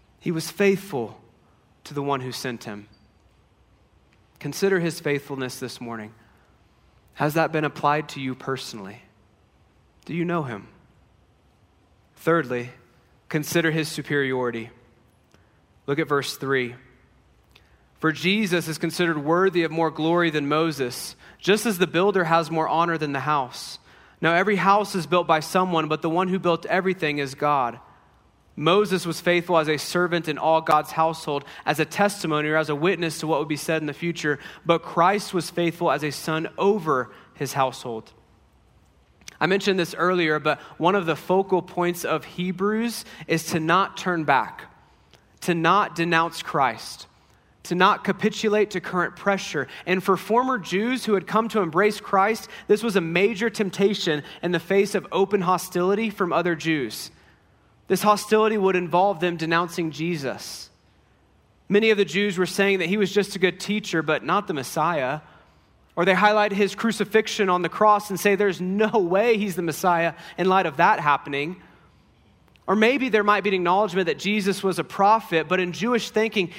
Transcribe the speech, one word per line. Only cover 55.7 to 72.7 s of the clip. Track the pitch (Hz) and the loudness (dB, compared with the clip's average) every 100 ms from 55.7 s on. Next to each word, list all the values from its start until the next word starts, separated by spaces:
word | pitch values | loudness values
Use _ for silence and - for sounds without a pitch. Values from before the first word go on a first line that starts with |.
| 180 180 202 226 | 0 2 2 -2
from | - 180 | -2 0
other | 151 175 | 0 0
Jews. | 160 156 156 113 - - - _ _ _ _ _ _ - | -2 0 -2 -2 -8 -14 -18 _ _ _ _ _ _ -2
This | 190 | 0
hostility | 214 208 - 214 220 214 | 2 2 2 4 4 2
would | 190 185 | 2 0
involve | 175 175 202 165 | 0 2 2 0
them | 175 170 | -2 -2
denouncing | 160 165 175 180 160 | -2 0 -2 -4 -6
Jesus. | 139 170 160 131 98 - - - _ _ _ _ _ _ _ _ _ - | -4 -4 -4 -6 -8 -12 -16 -18 _ _ _ _ _ _ _ _ _ 0
Many | 202 220 | 4 4
of | 202 | 4
the | |
Jews | 180 180 208 180 | 2 0 0 0
were | |
saying | 185 - 196 190 | -2 0 2 2
that | 170 | 0
he | 208 | 0
was | 190 | 2
just | 208 196 190 | 2 0 0
a | |
good | 180 180 | 0 0
teacher, | - 208 208 165 | -4 -4 -2 -2
but | 151 147 | 0 -2
not | 139 190 202 | 0 0 0
the | |
Messiah. | 151 - 160 160 160 127 151 - - _ _ _ _ _ - | -6 -4 -2 0 0 -2 -4 -10 -20 _ _ _ _ _ 0
Or | |
they | 175 | 2
highlight | 185 208 214 208 | 4 4 4 2
his | 202 196 - | 2 0 0
crucifixion | 226 - 202 220 214 - 190 | -2 0 2 2 2 0 2
on | 180 | 2
the | 165 | 0
cross | - 214 208 - | 4 6 6 2
and | 185 | 0
say, | 202 | 2
"There's | 196 202 160 | 4 2 0
no | 180 202 214 | -2 0 2
way | 226 170 190 240 220 | 2 2 4 4 2
he's | 208 170 | 0 -2
the | |
Messiah," | 170 - 185 170 165 - - - | -4 0 2 2 0 -4 -12 -2
in | 185 | 2
light | 190 | 4
of | 170 143 | 2 4
that | 180 190 | 4 4
happening. | 147 139 147 139 151 185 - - _ _ _ _ _ _ _ _ | 2 0 0 -4 -4 -8 -16 -20 _ _ _ _ _ _ _ _
Or | - | -2